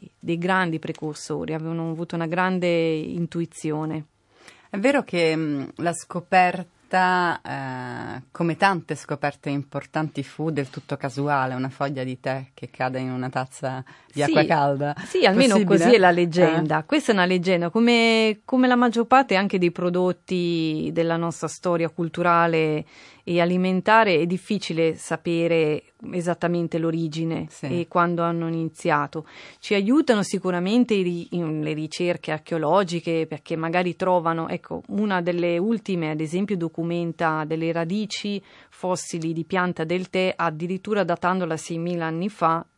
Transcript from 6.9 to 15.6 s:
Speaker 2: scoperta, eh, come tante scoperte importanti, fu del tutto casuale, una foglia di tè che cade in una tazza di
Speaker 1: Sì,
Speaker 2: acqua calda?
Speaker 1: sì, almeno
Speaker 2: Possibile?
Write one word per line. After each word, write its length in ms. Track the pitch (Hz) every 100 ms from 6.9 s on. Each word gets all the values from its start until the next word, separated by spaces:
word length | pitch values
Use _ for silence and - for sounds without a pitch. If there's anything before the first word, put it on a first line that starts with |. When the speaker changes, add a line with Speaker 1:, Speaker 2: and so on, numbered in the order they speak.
Speaker 2:
scoperta, 480 | 185 185 180 175 - - 139 135 127 127 123 113 117
eh, 40 | -
come 260 | - 170 160
tante 380 | 196 180 -
scoperte 540 | 147 - 147 143 - 147
importanti, 760 | 143 139 143 - 156 156 -
fu 280 | 135 - 156
del 180 | 143 135
tutto 280 | - - 143
casuale, 580 | 139 127 143 143 131
una 160 | 127 135
foglia 340 | - 143 135
di 160 | 127 127
tè 280 | 139 135 135
che 160 | - 123
cade 300 | - 131 131
in 100 | 127
una 200 | 127 127
tazza 520 | 131 131 - 135 131 - - _
di 100 | 143
Speaker 1:
Sì, 0 |
Speaker 2:
acqua 220 | 147 151
calda? 500 | 151 160 143 139 143 147 -
Speaker 1:
sì, 180 | 370
almeno 300 | 233 208 262
Speaker 2:
Possibile? 240 | 214